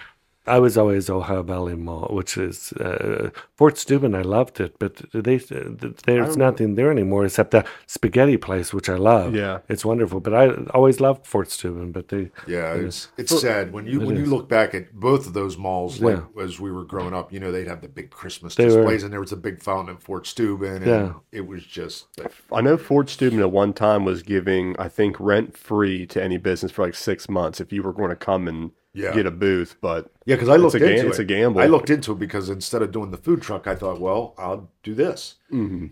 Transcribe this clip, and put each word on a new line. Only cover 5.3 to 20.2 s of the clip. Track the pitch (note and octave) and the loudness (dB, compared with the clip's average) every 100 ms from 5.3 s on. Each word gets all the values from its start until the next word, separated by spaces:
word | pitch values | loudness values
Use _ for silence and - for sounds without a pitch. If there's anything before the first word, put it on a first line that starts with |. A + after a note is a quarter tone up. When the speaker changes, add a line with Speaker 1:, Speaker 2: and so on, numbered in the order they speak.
Speaker 1:
uh, | B2+ | 0
th-, | - B1+ - A2+ A#2+ A#2 - | -2 -10 -10 -10 -12 -6 0
there's | |
Speaker 2:
I | B2 A#2+ | 2 2
don't | D#3 | 2
Speaker 1:
nothing | C3 B2+ A2 G#2 | 2 4 0 2
there | C#3 | 2
anymore | C#3+ F#2+ G2 | 2 2 2
except | G2 - G#2+ | 0 2 4
the | A2+ - - _ | 4 4 -10 _
spaghetti | - A2 B2 C#3 A#2 | -2 0 4 4 4
place, | - F#2+ F2 | 0 -4 -4
which | G2 - | -6 -4
I | |
love. | F#2 G2+ A#2 F#2 | 2 6 4 4
Speaker 2:
Yeah. | A2 G2 F#2+ _ | -2 -2 -6 _
Speaker 1:
It's | G#2+ | -4
wonderful, | A2 A#2 G#2+ F#2+ | -2 0 0 -2
but | F#2 | 0
I | A2 C3 - B2 | 4 4 4 -2
always | B2+ C3+ C3 | 4 4 4
loved | C3+ C3+ - | 2 0 -2
Fort | G#2+ F#2 | -4 -4
Steuben, | - F2+ F2 F2 | -6 -8 -8 -10
but | F2 F2+ | -10 -8
they, | G2+ F2+ - - | -6 -6 -12 -8
Speaker 3:
Yeah, | F2 D#2+ E2+ | -6 -4 -4
Speaker 1:
you | |
know, | F2 | -6
Speaker 3:
it's, | - - - | -8 -14 -10
it's | B2+ | -2
Speaker 1:
Fort | D#3+ | 0
Speaker 3:
sad | C3 G#2 F#2 | 2 -2 -4
when | G2+ G#2+ | -8 -6
you, | C3+ | -4
Speaker 1:
It | G#2+ | -2
Speaker 3:
when | |
you | A2 | -2
Speaker 1:
is. | D3 | 0
Speaker 3:
look | C3 - | -2 2
back | A#2 - | 2 2
at | F#2+ F2 | -2 -10
both | G#2+ A2+ C3+ F#2 | -4 0 2 0
of | |
those | F2+ G2 E2 | -6 -6 -6
malls. | F#2+ F#2 F2+ F#2+ | -6 -4 -6 0
Like, | A#2 G2 D#2 G#2 | 0 0 -4 -10
Speaker 1:
Yeah. | |
Speaker 3:
as | F#2+ E2+ | -10 -10
we | G2 | -10
were | F#2 | -10
growing | E2 F#2+ F2+ | -10 -8 -6
up, | F#2 E2+ | -8 -10
you | F#2+ | -10
know, | F#2+ | -8
they'd | F2+ F2+ | -6 -8
have | E2+ | -12
the | D#2+ | -16
big | C#2+ D2+ | -18 -20
Christmas | - F#2 - F2 | -16 -16 -14 -12
Speaker 1:
They | - A#2+ | 2 6
were. | A2 | 8
Speaker 3:
displays, | A2 A2 | 6 2
and | G2+ | -2
there | G2+ | -10
was | G2 | -10
a | G2 | -8
big | G2+ F2 | -10 -10
fountain | - F#2+ F2+ F2 | -6 -4 -6 -14
at | |
Fort | - F#2 | -10 -10